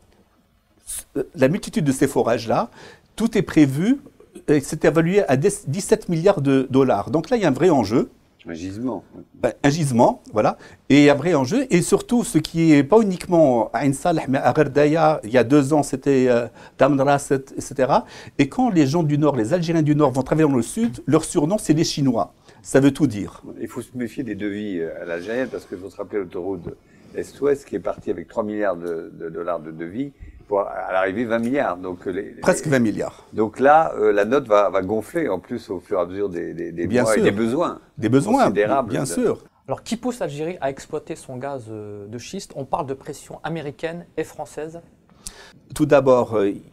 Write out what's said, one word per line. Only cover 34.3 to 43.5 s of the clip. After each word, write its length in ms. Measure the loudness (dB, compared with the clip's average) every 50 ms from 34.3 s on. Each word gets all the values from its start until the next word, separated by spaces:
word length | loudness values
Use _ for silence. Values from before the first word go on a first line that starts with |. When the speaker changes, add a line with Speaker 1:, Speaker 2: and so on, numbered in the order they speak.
| 0 -2 2 4
Speaker 2:
va, 200 | 4 4 4 2
va 140 | 0 -2
gonfler 460 | -2 -2 -4 -4 -6 -6 -6 -4 -4 -4
en 100 | -4 -6
plus 320 | -6 -10 -12 -10 -8 -8
au 80 | -10 -10
fur 200 | -6 -4 -2 -2
et 40 |
à 40 | -2
mesure 220 | -2 -4 -4 -4 -4
des, 260 | -4 -6 -8 -8 -8
des, 180 | -10 -10 -8
des 140 | -6 -6 -2 0
Speaker 1:
Bien 160 | 0 2 2
Speaker 2:
mois 100 | 2 2
Speaker 1:
sûr. 80 | 4
Speaker 2:
et 80 | 2 2
des 60 | 2
besoins 420 | 2 0 0 0 -2 -2 -4 -4 -8 -14 _ _ -4
Speaker 1:
Des 100 | 0 2
besoins, 340 | 2 2 4 2 2 2 2
Speaker 2:
considérables 440 | 2 2 2 0 2 0 0 -2 -2
Speaker 1:
bien 140 | -4 -4 -4
Speaker 2:
de 40 | -4
Speaker 1:
sûr. 360 | -4 -2 -2 -2 -2 -4 -8 _ _ _ _ -10
Speaker 3:
Alors 160 | -10 -8 -8
qui 120 | -8 -8
pousse 220 | -6 -6 -6 -6 -6
l'Algérie 380 | -8 -8 -6 -8 -8 -8 -6 -6
à 80 | -6 -6
exploiter 460 | -6 -8 -10 -10 -10 -10 -10 -10 -14
son 220 | -14 -14 -14 -12
gaz, 300 | -10 -10 -10 -10 -10 -12 -12
euh, 380 | -12 -12 -12 -12 -14 -14 -14 -14
de 100 | -14 -14
schiste ? 320 | -12 -12 -12 -14 -14 -12 -12
On 80 | -12 -8
parle 220 | -6 -6 -6 -6
de 80 | -6 -10
pression 440 | -10 -12 -14 -16 -16 -16 -18 -14 -12 -8
américaine 600 | -8